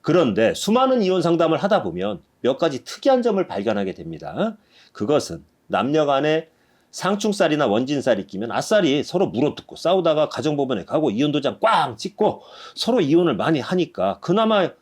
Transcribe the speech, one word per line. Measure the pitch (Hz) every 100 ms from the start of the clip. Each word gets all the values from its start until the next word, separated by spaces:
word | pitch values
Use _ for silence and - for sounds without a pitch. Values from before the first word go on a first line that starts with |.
그런데 | - 170 147 98 113
수많은 | - - 233 262 254
이혼 | 185 185
상담을 | 170 165 165 156
하다 | 196 196
보면 | 107 85 98 98 _ _
몇 | 117 135
가지 | 165 131
특이한 | - - 277 262
점을 | 240 196 175
발견하게 | - 208 208 98
됩니다. | - 82 78 73 92 208 208 _ _ _
그것은 | - 104 147 - 82 - _ _
남녀 | 92 117 151 143
간에 | 135 147 156 165 _ _ _ _
상충살이나 | - 180 202 214 202 170 151 135
원진살이 | 104 131 143 123 104 95
끼면 | 95 117
아싸리 | 107 - 214 170 143
서로 | - - 294
물어뜯고 | 110 143 - - -
싸우다가 | 160 190 170 156 151
가정법원에 | - 131 147 135 117
가고 | - 151 156
이혼도장 | 104 147 143 139 -
꽝 | - 202 143 113
찍고 | 190 - 208 - - - -
서로 | - - 247
이혼을 | 147 165 175 107
많이 | 113 160
하니까 | 117 185 156 - 92 92
그나마 | - 190 220 214 165 -